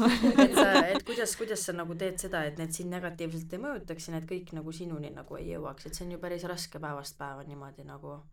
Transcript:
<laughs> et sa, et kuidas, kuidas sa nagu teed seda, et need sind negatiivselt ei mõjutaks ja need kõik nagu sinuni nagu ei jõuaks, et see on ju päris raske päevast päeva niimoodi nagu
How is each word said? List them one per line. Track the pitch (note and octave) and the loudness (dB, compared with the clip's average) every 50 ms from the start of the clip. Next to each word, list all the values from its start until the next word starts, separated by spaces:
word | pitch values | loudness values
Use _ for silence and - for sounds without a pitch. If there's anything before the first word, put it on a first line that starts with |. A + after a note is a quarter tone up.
| A3 A#3+ B3 | 6 6 6
<laughs> | A#3 A3 B3+ A3+ - C#4 | 6 6 8 10 10 10
et | B3+ - | 10 10
sa, | E4+ A#3 G3 F#3+ F#3 E3+ | 8 8 8 8 8 6
et | F3 G3 A3 - | 6 2 0 0
kuidas, | - A#3+ A#3+ A3+ - - | -2 -2 0 0 0 -2
kuidas | - A3+ A3 A3 A3 - | -2 -2 -2 -2 -2 -2
sa | - | -2
nagu | E3+ E3+ E3+ E3+ E3+ | -2 -4 -4 -4 -4
teed | E3 F#3+ F#3 F#3 F3+ | -2 -2 -2 -2 -4
seda, | - F#3+ F#3+ E3+ D#3 | -4 -2 -2 0 0
et | D3+ D3 | -2 -2
need | D#3+ E3 E3 E3 | -4 -4 -4 -4
sind | - F3+ F3+ | -4 -4 -4
negatiivselt | F3+ F3+ F3+ F3 E3+ E3 E3+ E3 E3 E3 E3 E3 F3+ | -4 -2 -4 -4 -4 -4 -4 -4 -4 -6 -6 -6 -6
ei | F#3+ A#3+ | -6 -4
mõjutaks | D4 C#4 G#3+ E3 E3 E3 D#3+ - - | -4 -6 -6 -6 -8 -10 -8 -8 -6
ja | E3 D#3+ | -6 -6
need | D#3+ | -4
kõik | E3 F#3 F3+ F3+ - | -4 -6 -8 -6 -8
nagu | - D#3+ D#3 D#3+ D#3+ | -8 -8 -8 -8 -8
sinuni | E3 F3+ F3 D#3+ D3 D3 C#3+ C#3 | -8 -6 -6 -6 -6 -6 -8 -10
nagu | C3+ C3 - D3 C#3+ | -12 -12 -10 -10 -8
ei | D3+ - E3 | -6 -6 -6
jõuaks, | E3 D3+ C#3 C#3 - - | -6 -6 -8 -10 -10 -10
et | D3+ - | -10 -10
see | - F3 | -8 -8
on | F3 | -8
ju | F3 E3+ | -8 -6
päris | F3 F3 F3 F3 F3+ | -6 -6 -4 -4 -4
raske | F3 F3 E3+ - - - D3 D#3 | -6 -6 -6 -8 -8 -10 -8 -8
päevast | D3+ D3 C#3+ C#3+ - - | -6 -6 -8 -8 -12 -12
päeva | - D3 C#3 C3+ C3+ C#3+ | -10 -10 -10 -10 -10 -12
niimoodi | D3 C#3+ C#3+ C#3 C#3 C#3 - C#3+ | -12 -12 -12 -14 -14 -16 -16 -16
nagu | C#3+ C#3 C#3+ D3 C#3+ C#3+ D3 D3+ - | -16 -16 -14 -14 -14 -14 -14 -16 -18